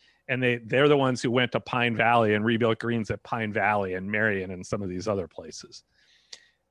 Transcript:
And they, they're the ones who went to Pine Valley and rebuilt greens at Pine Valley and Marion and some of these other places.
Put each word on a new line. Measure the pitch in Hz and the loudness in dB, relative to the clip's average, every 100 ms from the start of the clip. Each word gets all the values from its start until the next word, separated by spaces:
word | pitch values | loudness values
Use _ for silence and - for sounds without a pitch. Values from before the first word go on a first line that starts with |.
| _ _ - | _ _ -6
And | 127 | -2
they, | 127 120 | 0 -2
they're | 113 123 147 | 0 4 6
the | 147 | 6
ones | 131 127 | 2 0
who | 131 | 0
went | 120 123 | 2 2
to | 120 | 0
Pine | - 127 120 110 | -2 -2 0 2
Valley | 113 120 110 | 4 4 4
and | 104 | 2
rebuilt | 110 113 117 113 | 2 2 2 0
greens | 117 117 107 | -2 -4 -4
at | 104 | -8
Pine | - 120 107 | -8 -6 -4
Valley | 107 104 107 98 | -2 0 0 -2
and | 92 95 | -4 -4
Marion | 107 110 98 92 | 0 0 0 -4
and | 92 90 | -10 -8
some | 104 | -6
of | 98 | -6
these | 90 95 | -4 -2
other | 101 85 | -4 -4
places. | - 80 - - - _ _ _ _ _ - _ _ _ | -12 -16 -16 -18 -20 _ _ _ _ _ -20 _ _ _